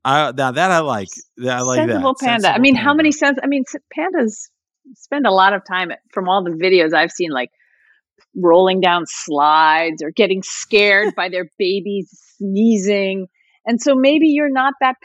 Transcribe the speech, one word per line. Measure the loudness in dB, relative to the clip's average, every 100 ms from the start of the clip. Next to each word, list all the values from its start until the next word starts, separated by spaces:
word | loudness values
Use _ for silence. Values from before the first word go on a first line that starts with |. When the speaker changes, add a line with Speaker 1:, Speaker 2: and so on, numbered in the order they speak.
Speaker 1:
I, | 0 0 0
now | -2 -2
that | 0 0
I | 0
like. | 0 -4 -8 -14 _ -8
That | -4 -4
I |
like | -2 0
Speaker 2:
Sensible | 0 0 -2
Speaker 1:
that. | -2 -2
Speaker 2:
panda. | 0
Speaker 1:
Sensible | 0 2
Speaker 2:
I |
mean, | 2
how | 2 0
Speaker 1:
panda. | 2
Speaker 2:
many | 0
sens-, | 0 -2 -2
I | -2
mean, | -4 -4
s-, | -10 -14 -10
pandas | -6 -2 -4 -6 -16 _ _ _ -20 -20
spend | _ -2 2
a |
lot | 4 4
of | 2
time, | -4 -6 -6
at, | -10 _
from | -6 -2
all | -2
the | -2
videos | -2 2 2 4
I've | 2 0
seen, | -4 -6
like, | -6 -8 _ _ _ _ _ _ _ _
rolling | -2 4 6 6 2
down | 2 0 -4
slides | -12 -6 0 4 4 4 2 0 -6
or | -6
getting | 0 0 0
scared | -6 -12 -2 2 4 2 0
Speaker 1:
<laughs> | -4
Speaker 2:
by | -6
their | -6 -8 -6
babies | -4 -2 -4 -8 -8 _ _ _
sneezing. | -6 0 2 2 0 -2 -2 -6 -10 _ _ _
And | -4 -2
so | 0
maybe | 2 4 4 2
you're | 2 0
not | 0 -2 0
that | -2 -2